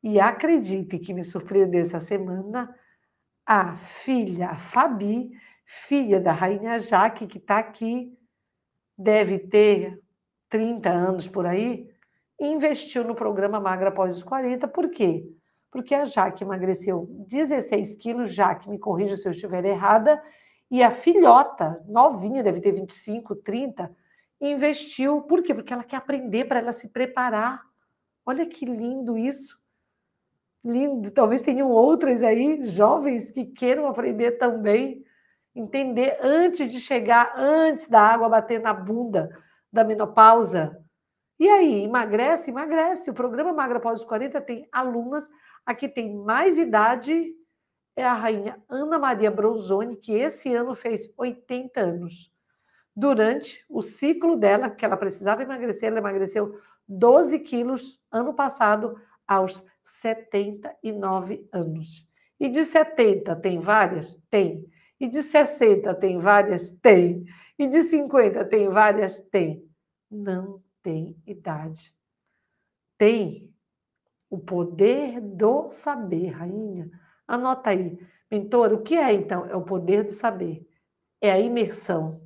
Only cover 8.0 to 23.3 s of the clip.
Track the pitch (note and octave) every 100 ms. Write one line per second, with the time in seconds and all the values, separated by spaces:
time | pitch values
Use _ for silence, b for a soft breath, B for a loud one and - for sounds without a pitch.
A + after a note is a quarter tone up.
8 | B3 - _ _ _ _ _ _ _ -
9 | G3 G#3+ F#3+ F#3+ - G#3 G#3+ G3 F3+ -
10 | _ _ _ _ _ A3 A3 A#3 F#3+ F3
11 | F3+ F#3 F3 G3+ F3 F3+ A#3 A#3 - b
12 | b b b _ D4 D#4 D4+ C#4+ - B3
13 | A#3 A#3 A3 G#3 G3+ G#3+ G3 F#3 F#3+ F#3+
14 | F#3 F3 - C4+ B3+ B3 C4+ - E4 -
15 | G3 E3 - b b b b B3+ B3 C#4+
16 | C#4+ C#4 F#3+ - G3 F#3+ F#3 F#3 F#3+ F3+
17 | F3+ A3+ G3 C4 D4+ C#4 - G#3+ G#3 -
18 | A#3 A#3+ A3+ F3+ F#3 E3+ - G3+ G#3 F3
19 | G3+ G3 G3 F3 G#3 F3+ F#3 F#3+ G3 A3
20 | A3+ D4+ B B B B B B3 A#3+ A#3+
21 | - F4 D#4+ A#3+ - - D#3+ E3+ F3+ A3
22 | C#4 A#3 G3 C4+ G#3 F3 F#3+ G3 F#3+ -
23 | - A3 A3+